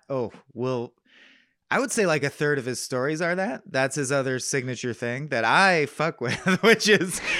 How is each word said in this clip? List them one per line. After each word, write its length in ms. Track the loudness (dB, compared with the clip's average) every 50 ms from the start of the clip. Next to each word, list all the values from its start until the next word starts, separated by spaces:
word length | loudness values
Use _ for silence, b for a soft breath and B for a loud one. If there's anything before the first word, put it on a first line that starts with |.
| _
oh, 240 | -6 -4 -4 -4 -6 -8 -14 -20 _ -10
well, 400 | -6 -4 -4 -2 -4 -6 -8 -12 _ b b b b b b b b b b b b _ -2
I 100 | 0 0
would 120 | 0 0
say, 140 | 0 2 2
like, 180 | 2 2 2 0
a 60 | -2
third 280 | -2 -2 0 0 0 0
of 60 | -2
his 140 | -4 -6 -6
stories 420 | -6 -4 -2 -2 -2 -2 -2 -2
are 140 | -2 -2 -2
that. 280 | -2 -4 -4 -6 -10 -10 -4
That's 260 | -2 -2 0 0 -2
his 160 | -4 -2 0
other 280 | 0 0 0 0 -2 -4
signature 540 | -4 -2 -2 -2 -2 -4 -6 -6 -4 -6 -4
thing 340 | -4 -4 -4 -4 -6 -6 -4
that 140 | -2 0 2
I 420 | 4 4 4 6 4 4 2 0
fuck 340 | 0 -2 -2 -2 -2 -2 -4
with, 160 | -4 -4 -4 -2
<laughs> 220 | 0 0 0 4 6
which 240 | 6 6 6 6
is 320 | 4 4 4 4 0 -4 B B B B